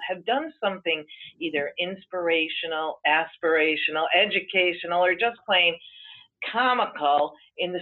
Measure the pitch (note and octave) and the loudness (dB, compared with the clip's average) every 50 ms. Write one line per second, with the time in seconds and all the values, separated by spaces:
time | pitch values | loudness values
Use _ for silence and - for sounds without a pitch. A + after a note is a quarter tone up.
0 | - - F#3+ F3+ F3 G#3+ A#3+ C#4 D#4 D#4 - _ A3+ G3+ F#3+ F#3 - E3+ D#3+ D#3 | -8 -8 -8 -6 -2 -2 -2 -2 -2 -6 -8 _ -4 -4 -4 -2 -4 -4 -4 -4
1 | D3+ - - - - - - _ E3 E3 D#3 C#3+ C#3+ - - - F3+ F3+ F#3+ F#3+ | -6 -14 -18 -20 -20 -20 -12 _ -8 -4 -2 -2 -4 -4 -4 -6 -6 -6 -6 -10
2 | - _ - F3+ F3 E3+ E3 E3 D#3+ D#3+ - - E3+ E3 D#3+ D#3 D#3 D#3 - - | -12 _ -8 -4 0 2 2 2 0 -2 -4 -8 -6 -6 -4 -4 -4 -6 -8 -2
3 | - D3 D3+ D#3+ E3 D#3+ - _ - D#3+ E3 D#3+ D#3 D#3+ D#3 D3+ - - D#3 D#3 | 0 2 2 2 0 -2 -8 _ 0 2 4 4 4 2 2 0 -2 -2 0 0
4 | D#3+ - - F3+ G#3 G#3 G3+ G3 - - - F#3 F3+ F3+ E3+ F3 - E3+ F3 F3 | 0 4 4 4 4 4 0 -4 -4 0 0 2 2 2 0 -2 -4 -2 2 2
5 | F3+ F#3 F3+ F3+ A3+ A#3 A#3 - _ - G3 F3+ F3 E3+ E3 - - - - - | 4 2 2 2 0 -2 -2 -6 _ 0 2 4 4 2 0 -2 -12 -20 -20 -20
6 | - - - - - _ _ _ - - - A#3 B3+ B3+ B3 A#3+ G#3 - - - | -20 -20 -20 -20 -20 _ _ _ -12 -6 -2 0 2 2 2 2 0 -2 -2 0
7 | D3 C#3+ D3 C#3+ D3 D#3 - - _ _ _ - F3+ F3+ F3+ F3 | 2 4 4 4 2 0 -4 -14 _ _ _ -6 -4 -4 -4 -6